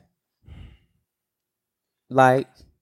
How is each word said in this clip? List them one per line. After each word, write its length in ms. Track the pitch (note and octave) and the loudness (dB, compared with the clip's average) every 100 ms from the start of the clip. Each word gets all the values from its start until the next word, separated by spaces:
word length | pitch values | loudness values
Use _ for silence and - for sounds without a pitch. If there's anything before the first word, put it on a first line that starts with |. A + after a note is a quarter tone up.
| _ _ _ _ - - - - _ _ _ _ _ _ _ _ _ _ _ _ _ | _ _ _ _ -20 -20 -20 -20 _ _ _ _ _ _ _ _ _ _ _ _ _
Like? 400 | B2+ C3 C3 - _ - _ | 0 2 2 -4 _ -20 _